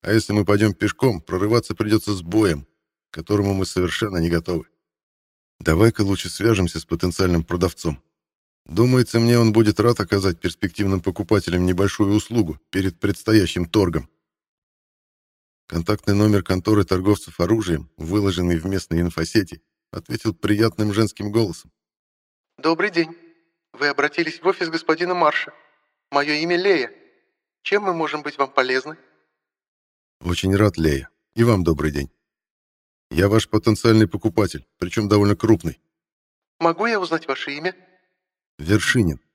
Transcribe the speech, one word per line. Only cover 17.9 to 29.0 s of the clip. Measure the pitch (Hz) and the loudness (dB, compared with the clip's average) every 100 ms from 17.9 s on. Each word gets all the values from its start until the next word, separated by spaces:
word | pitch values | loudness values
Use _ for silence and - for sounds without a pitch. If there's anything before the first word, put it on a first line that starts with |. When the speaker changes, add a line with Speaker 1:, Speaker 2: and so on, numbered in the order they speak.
| _ | _
Speaker 1:
выложенный | 80 101 98 87 90 85 | -4 -2 0 -2 -2 -2
в | 87 | -2
местной | 98 - 82 | -6 -4 -2
инфосети, | 87 82 82 113 95 - _ _ _ | -2 -4 -2 -2 -2 -10 _ _ _
ответил | - - 104 110 | -18 -10 -6 -6
приятным | - 98 104 113 - 107 | -4 -2 2 0 0 -2
женским | 101 107 - 101 | 0 -2 -2 -4
голосом. | 107 107 82 - _ _ _ _ _ _ _ _ _ | -2 -2 -6 -18 _ _ _ _ _ _ _ _ _
Speaker 2:
"Добрый | 156 165 202 | -2 0 -2
день. | 170 160 - - _ _ _ _ | -2 -4 -8 -20 _ _ _ _
Вы | - 143 | -4 -2
обратились | 143 151 - 156 - | 0 -2 -2 -4 -2
в | 175 | -2
офис | 185 165 | -2 -4
господина | 160 - 156 175 | -4 -2 -2 0
Марша. | 180 202 - - - _ _ _ _ _ | 2 2 0 -8 -14 _ _ _ _ _
Моё | 143 143 | -2 -2
имя | 151 165 175 | -2 0 0
Лея. | 196 170 120 - _ _ _ _ _ _ | 2 2 0 -10 _ _ _ _ _ _
Чем | - 202 | -4 -2
мы | 202 | -2
можем | 165 156 151 | -4 -4 -6
быть | 147 143 | -10 -4
вам | 135 | -2
полезны?" | - 127 127 151 160 | 0 0 -2 -4 -18